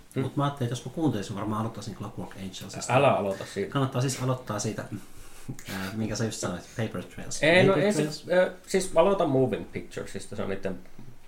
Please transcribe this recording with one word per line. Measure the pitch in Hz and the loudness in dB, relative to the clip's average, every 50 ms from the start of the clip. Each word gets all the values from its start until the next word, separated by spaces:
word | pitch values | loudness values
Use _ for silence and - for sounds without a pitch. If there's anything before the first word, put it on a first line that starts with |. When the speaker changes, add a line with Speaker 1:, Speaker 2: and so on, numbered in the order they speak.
| - - - | -20 -8 -4
Speaker 1:
Hmm. | 135 131 | -2 -2
Speaker 2:
mut | 110 - 143 | 0 0 0
mä | 139 | 0
ajattelin, | 143 139 - 127 117 | 0 0 0 -2 -2
että | 127 120 | -2 -4
jos | - | -6
mä | 131 - | -8 -4
kuuntelisin, | 170 160 147 117 104 95 - 107 | 0 2 2 2 0 -2 -4 -6
varmaan | 98 104 104 107 107 | -4 -4 -2 -2 -2
aloittaisin | 110 110 - - 107 113 95 | -2 -2 -4 -8 -10 -10 -8
Clockwork | - 104 101 - - 92 - - - | -8 -8 -8 -8 -8 -10 -10 -10 -10
Angelsista. | 95 92 - - 98 95 - - - - 120 | -10 -10 -8 -10 -12 -10 -10 -8 -2 2 4
Speaker 1:
Älä | 131 143 131 104 | 6 6 6 6
aloita | 92 101 98 95 - - - - | 4 2 0 -2 -4 -6 -6 -4
siitä. | 98 98 - | -4 -4 -2
Speaker 2:
Kannattaa | - 143 135 127 - 127 | 0 0 0 0 0 0
siis | 131 139 127 - 131 | 0 0 0 0 0
aloittaa | 131 127 123 - - 107 104 | 0 0 -2 -4 -6 -4 -4
siitä, | - 113 101 - - - - 107 - - - - - - - - - - - - - - 98 | -2 -4 -4 -4 -6 -8 -10 -10 -10 -12 -14 -14 -14 -14 -14 -12 -10 -10 -10 -10 -10 -8 -8
ää, | 95 95 95 104 | -6 -6 -6 -4
minkä | 107 110 110 110 | -2 -2 -2 0
sä | 107 117 | -2 -2
just | 110 107 - | -2 -2 -2
sanoit, | - 101 90 87 - - - - | -4 -4 -4 -6 -8 -8 -6 -4
Paper | 113 107 - 90 87 | -4 -2 -4 -6 -8
Trails. | - - - - - - - 143 | -8 -10 -10 -8 -6 -2 2 6
Speaker 1:
Ei, | 151 170 185 190 | 8 8 8 8
no | 190 190 | 8 8
Speaker 2:
Paper | 156 190 208 | 6 4 4
Speaker 1:
ei | 208 | 4
Speaker 2:
Trails? | 156 151 151 151 - - | 2 2 0 -2 -6 -4
Speaker 1:
siis, | - 170 180 | 2 4 4
ö, | 185 - - - - - | 4 4 2 -4 -4 -2
siis | - 190 185 - - | 0 0 0 4 6
aloita | 160 170 196 196 190 175 151 | 6 6 6 6 4 4 4
Moving | 131 135 131 117 101 87 85 - | 6 4 4 4 2 0 -4 -6
Picturesista, | - 95 - - - 95 - - - 101 - - 101 | -8 -8 -8 -8 -8 -8 -8 -8 -8 -10 -8 -6 -6
se | 104 101 | -4 -2
on | 98 | -2
niitten | 98 95 - 95 92 90 - - - - - - - - - | -2 -2 -2 -4 -4 -6 -8 -12 -14 -12 -12 -12 -14 -14 -14